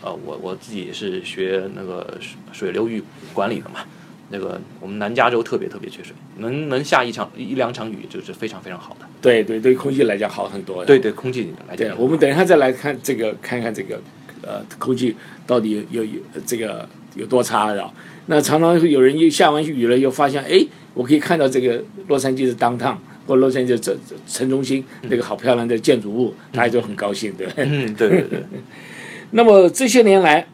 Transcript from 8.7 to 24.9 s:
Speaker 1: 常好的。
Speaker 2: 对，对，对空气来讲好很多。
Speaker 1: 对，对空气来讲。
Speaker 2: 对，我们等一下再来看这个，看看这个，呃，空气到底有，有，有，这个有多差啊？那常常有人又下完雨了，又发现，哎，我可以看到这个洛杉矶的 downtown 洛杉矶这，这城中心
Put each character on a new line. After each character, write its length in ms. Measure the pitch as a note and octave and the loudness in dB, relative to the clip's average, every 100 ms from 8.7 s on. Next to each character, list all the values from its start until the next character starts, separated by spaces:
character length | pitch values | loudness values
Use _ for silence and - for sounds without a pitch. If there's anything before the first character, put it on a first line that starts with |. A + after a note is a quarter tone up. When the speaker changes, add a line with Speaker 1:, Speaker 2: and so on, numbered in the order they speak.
Speaker 1:
常 80 | F2+ | -16
好 160 | - - | -16 -20
的。 40 | - - | -20 -2
Speaker 2:
对， 220 | C3 A#2 | 2 4
对， 160 | G2+ A2 | 2 0
对 160 | A#2 B2+ | 2 2
空 180 | C3+ | 0
气 100 | C3+ | 0
来 140 | B2 G2+ | 0 0
讲 120 | G#2 | -4
好 180 | G2 F#2+ | -6 -8
很 160 | G2 | -8
多。 220 | F#2 F#2 F2+ | -10 -8 4
Speaker 1:
对， 120 | C#3 | 4
对 140 | A2 | 4
空 220 | - B2+ | -4 -6
气 180 | B2 F#2 - - | -6 -8 -10 -16
来 80 | F2 | -6
讲。 140 | A2 | -6
Speaker 2:
对， 40 | F#2+ | 0
我 100 | B2+ | 0
们 100 | D#3 | 4
等 120 | C#3+ | 2
一 40 | |
下 120 | C#3+ F3+ | 4 4
再 100 | E3 | 6
来 160 | C3 | 4
看 260 | B2+ C#3+ C3 | 0 -6 -6
这 100 | - | -6
个， 220 | A#2+ A2 - | -4 -4 -6
看 180 | - B2 | -8 -6
看 140 | A2+ | -6
这 100 | A2 | -8
个， 160 | G2 G#2+ - - - - | -10 -12 -14 -20 -20 -18
呃， 200 | - G#2 G#2+ - | -12 -12 -14 -10
空 160 | - B2+ | -4 0
气 180 | B2 G#2+ - - - | 0 -4 -12 -20 -2
到 140 | B2 | 0
底 260 | A2 G#2+ F#2 | 0 -4 -4
有， 120 | A#2 | -6
有， 80 | A2 | -6
有， 80 | - - - - | -8 -12 -14 -6
这 100 | A#2+ | -6
个 320 | A2 A2 - - - - | -4 -8 -12 -18 -20 -12
有 100 | G#2 | 0
多 180 | B2+ | 0
差 320 | A#2+ A2+ G#2+ G2+ | 2 2 0 -2
啊？ 160 | F2+ - - - - | -6 -12 -20 -20 0
那 120 | D3+ | 0
常 220 | D3 D3+ | 2 4
常 180 | E3 E3+ E3 | 4 4 4
有 140 | C#3+ | 6
人 160 | C3 D3 | 6 6
又 100 | E3 | 2
下 220 | D3 F3 | 4 2
完 120 | D3 | 4
雨 260 | D#3 C#3 A#2 | -2 0 2
了， 100 | B2+ | 4
又 120 | C3+ | 2
发 200 | B2+ C#3+ | 2 0
现， 120 | C#3+ | 0
哎， 200 | C3+ F#3 - - - | 2 4 4 -2 -16
我 100 | - | -8
可 100 | A#2+ | 2
以 60 | D3+ | 2
看 180 | - E3+ | 2 2
到 120 | C#3 | 2
这 100 | C3 | 2
个 240 | B2 A#2 - - - | 0 -2 -6 -16 -2
洛 100 | C#3+ | 0
杉 140 | C3 | 0
矶 140 | C3 C3 | 0 -2
的 80 | A#2 | 0
downtown 400 | A#2+ B2 C#3 A2 - - - C3+ | 0 0 -4 -6 -12 -20 0 4
洛 140 | C3 | 4
杉 140 | C3 | 2
矶 40 | B2+ A#2+ | 0 0
这， 160 | - - - | 0 -6 -8
这 80 | - - | -18 -12
城 220 | - C3 | -6 -2
中 140 | C3+ | -2
心 200 | B2+ C3+ C3 | -2 -4 -6